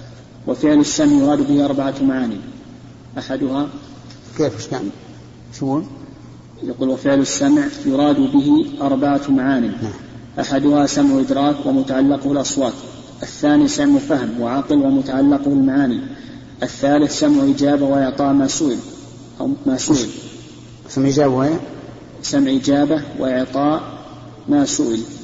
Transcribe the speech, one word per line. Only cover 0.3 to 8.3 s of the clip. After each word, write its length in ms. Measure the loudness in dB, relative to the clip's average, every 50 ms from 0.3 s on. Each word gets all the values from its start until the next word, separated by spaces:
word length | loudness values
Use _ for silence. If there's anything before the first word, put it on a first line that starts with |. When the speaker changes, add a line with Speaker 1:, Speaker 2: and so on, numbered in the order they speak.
| -20 -12 -6
Speaker 1:
وفعل 320 | -6 -2 0 2 4 4 4
السمع 320 | 4 2 2 2 2 4
يراد 360 | 4 4 4 4 2 2 2
به 180 | 2 2 2 2
أربعة 280 | 2 0 -2 -2 -4 -2 0
معاني، 360 | 0 0 2 0 -2 -4 -4 -6 -10 -14 -16 -18 -20 -20 -20 -20 -20 -20 -20 -20 -20 -14 -14
أحدها 500 | -12 -8 -8 -6 -4 -4 -2 -2 -4 -4 -6 -8 -14 -18 -18 -20 -20 -20 -20 -20 -20 -20 -12 -4
Speaker 2:
كيف؟ 180 | -2 -2 -2 -2
إيش 160 | -6 -10 -10
يعني؟ 180 | -8 -8 -8 -8 -10 -12 -18 -20 -20 -20 -20 -20 -20 -20 -20 -20 -10 -6
شو؟ 220 | -4 -2 -2 -2 -4 -6 -12 -18 -18 -20 -20 -20 -20 -20 -20 -20 -20 -20 -16 -12 -10
Speaker 1:
يقول: 260 | -10 -6 -2 -2 -2
"وفعل 300 | -2 0 0 2 2 2
السمع 420 | 2 0 0 0 2 4 4 4 2 -2 -6 -4 -2
يراد 300 | 0 2 2 2 2 4
به 500 | 2 2 2